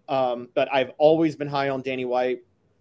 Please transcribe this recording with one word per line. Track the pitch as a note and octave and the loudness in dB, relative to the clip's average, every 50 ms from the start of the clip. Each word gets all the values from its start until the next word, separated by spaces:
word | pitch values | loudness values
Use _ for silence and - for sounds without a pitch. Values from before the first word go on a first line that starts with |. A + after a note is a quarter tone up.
| _ - | _ -2
Um, | C#3 C3 C3 B2 B2 A#2+ B2 - - | 0 2 2 0 0 -4 -6 -4 0
but | C#3+ C3 - C#3 | 0 0 2 2
I've | C3+ B2+ - - | 0 0 0 0
always | - D3+ D#3 D#3+ D#3+ E3 D#3 C3 | 0 2 2 4 4 2 0 -2
been | C#3 D3 | -4 -6
high | C#3+ C#3+ C#3 C#3 C#3 | -4 -2 -2 0 0
on | C3+ C3 B2+ | -2 -4 -4
Danny | C3+ C3 B2+ B2+ | -6 -6 -4 -4
White. | B2 B2 B2+ B2+ B2+ B2 B2 - _ _ _ _ _ _ _ | -2 0 0 0 0 -2 -4 -8 _ _ _ _ _ _ _